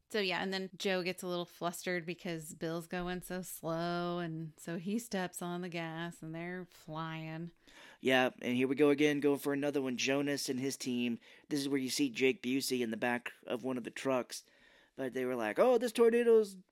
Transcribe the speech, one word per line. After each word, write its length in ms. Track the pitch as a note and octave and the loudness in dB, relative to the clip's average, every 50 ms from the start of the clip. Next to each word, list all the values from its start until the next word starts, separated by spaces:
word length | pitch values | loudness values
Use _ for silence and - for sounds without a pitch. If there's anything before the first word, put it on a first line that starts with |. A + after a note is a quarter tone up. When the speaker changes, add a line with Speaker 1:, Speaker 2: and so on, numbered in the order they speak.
| _ - | _ -6
Speaker 1:
So, 80 | - A3 | -4 -2
yeah, 220 | G3+ F#3 F3 E3 | -2 0 0 -2
and 100 | F3+ F#3+ | -2 -2
then 200 | F#3+ F#3+ F#3+ F#3 - E3+ | -4 -4 -6 -8 -8 -4
Joe 260 | - G3+ F#3 F#3 F3 | -2 -2 0 0 0
gets 180 | F#3 F3+ - | -2 -4 -6
a 60 | - F3+ | -6 -4
little 180 | F3+ F3 F3 | -4 -4 -4
flustered 600 | - - - E3+ E3+ F3 - - F#3 F3+ F3 D#3+ | -6 -8 -6 -6 -4 -4 -4 -4 -4 -4 -4 -4
because 500 | E3+ E3+ - - F#3 E3 D#3+ D#3 D#3 E3+ | -6 -8 -8 -6 -6 -6 -6 -8 -10 -10
Bill's 320 | - E3+ E3 D#3+ E3+ E3 - | -6 -4 -4 -4 -4 -6 -6
going 340 | - F3+ F3 F3+ F3+ F3+ | -6 -4 -4 -4 -4 -6
so 220 | - - F3+ F#3 F3 | -6 -8 -8 -8 -8
slow, 760 | - - - - D#3+ E3 E3 E3+ F3 F3 F3 F3 F3 F3 F3 | -8 -10 -8 -6 -4 -2 -2 -2 -2 -2 -2 -2 -2 -2 -2
and 340 | F3 E3 D#3+ D#3+ E3 D#3 - - | -4 -4 -4 -6 -8 -10 -12 -12
so 200 | - E3+ E3+ E3 | -10 -8 -6 -6
he 200 | E3 G3 G3+ A#3 | -4 -2 -2 -2
steps 440 | A#3 - - F#3+ F#3 F3+ - - F3+ | -2 -2 -4 -2 -2 -2 -4 -6 -6
on 180 | F3 F3 F3 | -6 -4 -4
the 80 | F3+ F3+ | -6 -6
gas, 460 | E3 E3+ E3 E3 D#3+ D#3+ E3+ E3+ E3+ - D#3+ | -6 -6 -6 -6 -6 -6 -6 -8 -8 -10 -10
and 100 | D#3+ D#3+ | -10 -8
they're 320 | E3 E3+ F3 F3+ F#3 F3+ - - - - | -8 -6 -6 -8 -8 -10 -12 -16 -20 -14
flying. 680 | - D#3 D#3 E3 D#3+ D#3+ D#3+ D#3+ D#3+ D#3+ D#3+ E3+ E3+ - _ _ - - - - - - - | -10 -8 -6 -6 -6 -6 -6 -8 -8 -8 -8 -8 -10 -12 _ _ -20 -20 -20 -20 -20 -12 -2
Speaker 2:
Yeah, 280 | - B2+ C3 B2+ B2+ B2 - - | 2 4 6 6 6 4 2 -2
and 140 | - A#2+ B2 B2 | -2 0 0 2
here 100 | C3 C3 | 2 2
we 80 | C#3 | 4
go 140 | C3+ D3+ C#3+ | 6 6 6
again, 300 | C#3+ C#3 D3+ D3+ D3 C#3+ | 6 6 6 4 4 4
going 180 | C3+ C#3+ C#3+ C3+ | 4 4 2 2
for 160 | - D3 C#3+ | 0 -2 -2
another 280 | C#3 C#3+ D3 C3+ C#3+ | 0 0 0 0 0
one. 160 | C3 C3 B2 A#2 | 0 -2 -2 -2
Jonas 520 | A#2 B2+ C3+ C#3+ C#3+ C#3+ C#3+ C3+ - - | 0 2 2 2 2 0 0 -2 -2 -2
and 100 | C3 B2 | -2 -2
his 160 | C3+ C#3 B2+ - | -2 -2 -4 -4
team. 420 | - C3+ B2 A#2+ B2 A#2+ A#2 A2 - - - - _ - | -4 -2 0 0 0 0 -2 -4 -6 -14 -20 -20 _ -4
This 100 | D3+ C#3+ | -2 -2
is 100 | C#3 C#3+ | 0 0
where 100 | C#3 C#3 | 0 0
you 100 | C3 B2+ | 0 0
see 200 | - - D3 C3+ | 0 0 0 0
Jake 320 | A2+ G#2+ C3 C3 B2+ - | 0 4 4 4 4 2
Busey 400 | - B2 C3 C3+ B2+ - C3 B2 | 0 0 0 0 0 0 0 0
in 80 | B2 A2+ | 0 0
the 80 | A2+ G#2+ | -2 0
back 340 | B2 A#2+ A#2+ A#2+ - - - - - | 0 0 0 0 -2 -6 -12 -12 -8
of 180 | - A#2+ A#2+ A#2 | -6 -4 -4 -2
one 140 | B2+ C3 B2+ | -2 -4 -4
of 60 | A2 | -6
the 80 | D3 | -8
trucks. 520 | - - - C3+ C3 B2 A#2 - - - - _ _ _ _ _ _ _ _ _ _ - | -8 -4 -2 0 0 0 0 -4 -8 -14 -14 _ _ _ _ _ _ _ _ _ _ -8
But 160 | C3+ C3 A2 | -6 -6 -4
they 120 | C3 B2+ | -2 -2
were 100 | B2 B2+ | -2 -2
like, 240 | A#2+ A2+ G#2+ G#2 - | 0 0 0 4 4
"Oh, 180 | G#3 B3 B3+ A3+ | 6 6 6 4
this 140 | B3 A#3+ | 2 0
tornado's 640 | - - A#3 A3+ A3+ A#3+ A#3+ A#3 A3+ A3 G#3+ G3 F#3+ F#3 - _ | 2 4 6 6 6 6 6 8 8 8 6 4 -2 -14 -20 _